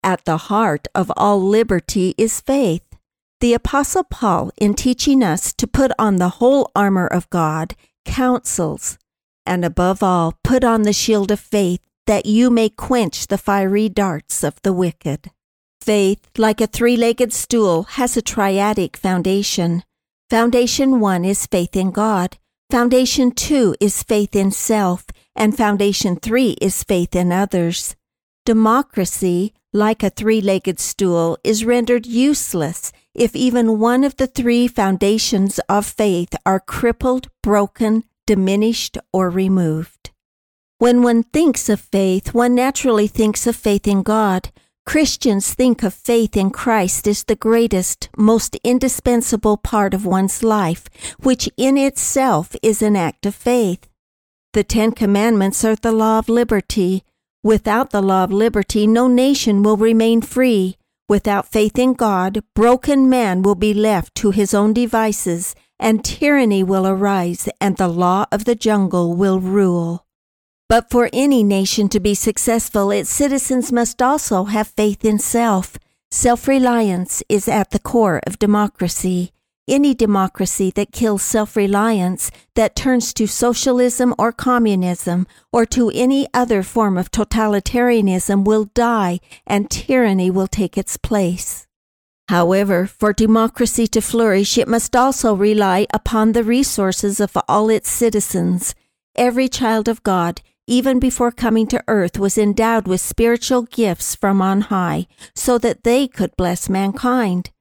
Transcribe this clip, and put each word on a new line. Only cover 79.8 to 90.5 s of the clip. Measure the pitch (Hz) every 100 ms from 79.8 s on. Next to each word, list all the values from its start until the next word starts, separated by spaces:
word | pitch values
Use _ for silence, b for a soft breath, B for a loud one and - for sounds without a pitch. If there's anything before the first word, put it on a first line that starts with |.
| 285
democracy | 247 220 196 190 - 190 - 190
that | 208 208
kills | - 226 202
self-reliance, | - 220 214 220 202 202 220 214 180 185 - b b
that | - -
turns | - 269 254 233
to | - 214
socialism | - 240 240 269 247 247 240 254 -
or | 226
communism, | - 254 247 226 190 180 175 - 175 185 b b
or | 240 226
to | 262 226
any | - 247 277 277
other | 247 240 208
form | 190 233 214 180
of | 185
totalitarianism | - 208 226 214 202 - 240 247 233 202 185 - 202
will | 196 214 208
die, | - 240 226 185 175 B B
and | - 202 202
tyranny | - - 254 226 190 185
will | 185
take | 190